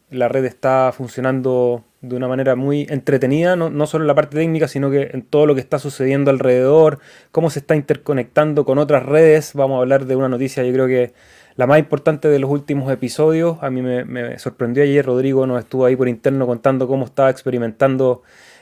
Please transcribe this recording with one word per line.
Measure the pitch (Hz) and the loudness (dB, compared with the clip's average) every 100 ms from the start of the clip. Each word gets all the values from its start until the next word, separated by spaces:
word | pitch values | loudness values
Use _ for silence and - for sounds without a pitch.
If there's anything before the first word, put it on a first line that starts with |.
| _ | _
la | 127 120 | -4 -2
red | 131 | 0
está | 127 - 135 131 131 | -4 -4 0 2 0
funcionando | - 123 - 131 131 127 127 123 120 - _ | -2 -10 -6 -4 -2 -2 0 0 -2 -8 _
de | 127 123 | -12 -8
una | 127 | -4
manera | 131 135 127 | -2 -2 -2
muy | 135 147 143 | -2 -4 -4
entretenida, | 139 139 - 131 147 175 180 | -6 -2 0 0 0 0 0
no, | 165 | -2
no | 143 147 | -4 -4
solo | 160 | -2
en | 156 | 0
la | |
parte | 143 143 147 | 0 0 -2
técnica, | 165 160 147 | -2 -2 -2
sino | 139 139 | -2 -2
que | 139 139 | -2 -2
en | 135 | -8
todo | - 147 151 | -2 2 2
lo | |
que | 135 | 2
está | 123 147 | -2 -6
sucediendo | 143 - 131 139 143 | -6 -4 -2 2 2
alrededor, | 135 131 127 131 156 156 147 - - _ | 2 2 2 4 6 4 2 -8 -20 _
cómo | - 160 | -2 -2
se | 143 | -4
está | - 156 | -2 -2
interconectando | 143 147 - 135 117 - 156 147 | 0 -4 -2 -4 -2 0 2 0
con | 135 135 | 2 0
otras | 147 143 | 2 2
redes. | 127 151 165 156 147 | 2 4 6 6 2
Vamos | 143 135 131 | -2 -2 0
a | |
hablar | 127 135 131 | 2 0 0
de | 131 | -2
una | 131 | 0
noticia, | 123 135 135 | -2 -4 -4
yo | 127 | -2
creo | 127 131 | 0 0
que | 127 123 - _ _ _ - | 0 -2 -6 _ _ _ -2
la | 127 | 2
más | 151 | 4
importante | 147 147 160 151 151 | 2 -2 -2 0 2
de | 143 | 2
los | 135 | 0
últimos | 143 143 143 135 | -4 -4 -4 -4
episodios. | 131 123 - 156 160 170 160 | -4 -4 0 0 2 -2 -4
A | 143 | -6
mí | 127 | -6
me, | 127 123 | -4 -6
me | - 123 120 120 | -6 -10 -10 -10
sorprendió | 127 - 120 123 | -12 -6 -2 0
ayer, | 143 139 | 2 2
Rodrigo | 131 127 135 135 131 | 0 0 0 0 0
nos | 123 | -2
estuvo | 110 131 | -4 0
ahí | 127 | 2
por | 131 127 | 2 0
interno | 113 139 135 123 | 0 -2 0 -2
contando | 117 139 131 127 | -2 0 0 -2
cómo | 135 | -2
estaba | 123 - 135 | -4 0 0
experimentando, | 131 131 123 117 110 135 131 131 123 _ _ - - | 0 -4 -4 -4 0 0 2 0 -2 _ _ -20 -20